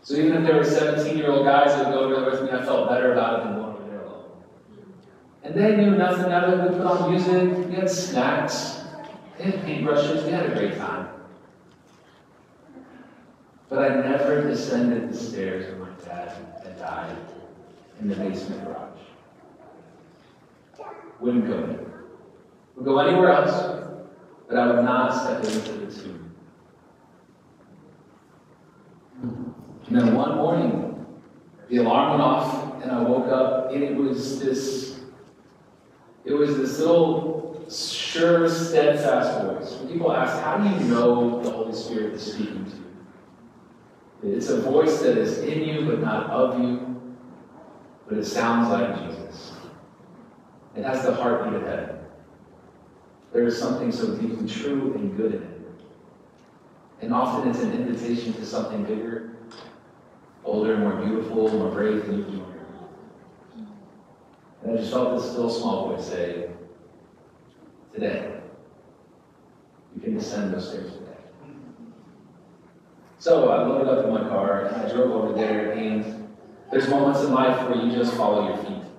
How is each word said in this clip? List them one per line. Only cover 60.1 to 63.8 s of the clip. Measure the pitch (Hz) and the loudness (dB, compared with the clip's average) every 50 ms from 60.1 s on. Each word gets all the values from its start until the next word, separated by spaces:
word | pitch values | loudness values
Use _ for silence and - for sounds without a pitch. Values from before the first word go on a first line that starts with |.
| - - - - - - - | -20 -20 -20 -20 -20 -12 -6
older, | - 104 107 107 110 110 | -2 -2 0 2 2 2
more | 104 101 101 95 | 2 2 0 0
beautiful, | - - 104 110 110 - 110 113 110 107 107 | 0 -2 -2 -2 -2 -2 -2 0 2 2 4
more | 107 101 92 - | 2 2 0 0
brave | - 101 104 107 107 104 101 | -2 0 0 2 0 0 0
than | 101 98 101 | -2 -4 -4
you | 98 | -4
can | - 98 | -6 -8
imagine. | 95 90 - - - - - - - - - - - - - - - - - - - - - - 233 220 208 208 - | -10 -10 -12 -16 -18 -18 -18 -18 -18 -20 -20 -20 -20 -20 -20 -20 -20 -20 -20 -20 -20 -20 -20 -18 -18 -16 -16 -18 -20